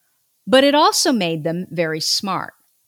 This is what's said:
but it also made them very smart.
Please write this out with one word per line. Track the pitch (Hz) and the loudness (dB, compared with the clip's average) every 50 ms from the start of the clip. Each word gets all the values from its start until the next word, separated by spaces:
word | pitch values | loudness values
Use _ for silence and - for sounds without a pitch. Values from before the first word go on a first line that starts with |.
| _ _ _ _ _ _ _ _ - 196 | _ _ _ _ _ _ _ _ -4 2
but | 233 262 277 | 2 4 4
it | 285 277 | 4 4
also | 294 330 403 415 - - 330 | 4 4 4 2 2 0 0
made | 269 214 180 165 165 160 147 | 0 0 0 -2 -2 -2 -4
them | 165 165 175 185 - | -4 -4 -4 -8 -8
very | 160 170 170 160 156 160 | -4 -4 -2 -2 -2 -4
smart. | 151 - - - - 196 185 156 - - - _ _ _ _ _ _ | -4 -4 -4 -4 -4 -4 -6 -6 -6 -8 -14 _ _ _ _ _ _